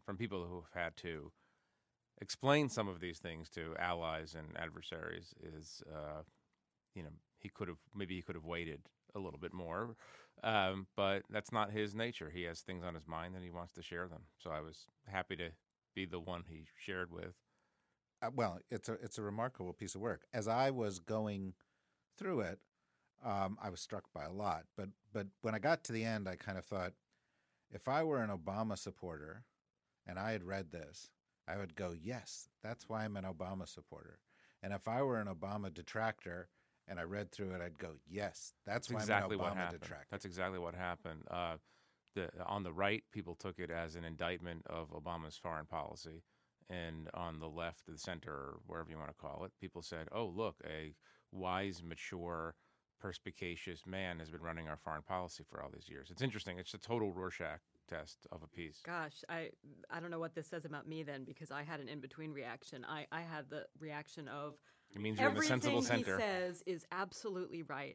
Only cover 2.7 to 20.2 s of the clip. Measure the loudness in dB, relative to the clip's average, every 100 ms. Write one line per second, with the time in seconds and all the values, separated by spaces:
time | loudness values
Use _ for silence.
2.7 | 4 2 0 -4 -4 -4 -6 -6 -4 -2
3.7 | 0 2 2 2 0 -2 -6 -6 -4 -4
4.7 | -6 -8 -6 -4 -6 -10 -12 -10 -10 -10
5.7 | -12 -10 -8 -6 -6 -10 _ _ _ _
6.7 | _ _ -8 -8 -10 -18 _ -12 -4 -4
7.7 | -4 -8 -4 -2 -2 -4 -6 -2 0 0
8.7 | -4 -10 _ _ -6 -4 -4 -4 -4 -2
9.7 | 0 0 -4 -14 -20 -20 -2 6 8 8
10.7 | 4 0 4 6 6 4 0 2 4 4
11.7 | 4 2 4 0 0 -4 -2 -2 -2 -4
12.7 | -2 -2 -4 -2 -2 -2 -4 -6 -6 -6
13.7 | -8 -4 -2 -2 -6 -14 -10 -2 -2 -2
14.7 | -8 -18 _ -2 0 0 0 -2 -4 _
15.7 | _ _ -4 -2 -2 0 -2 -4 -10 -12
16.7 | -10 -4 -2 -2 -4 -6 -8 _ _ _
17.7 | _ _ _ _ _ 0 4 4 2 -4
18.7 | -2 -2 -2 -4 -2 0 2 0 0 -4
19.7 | -4 -4 -2 0 -2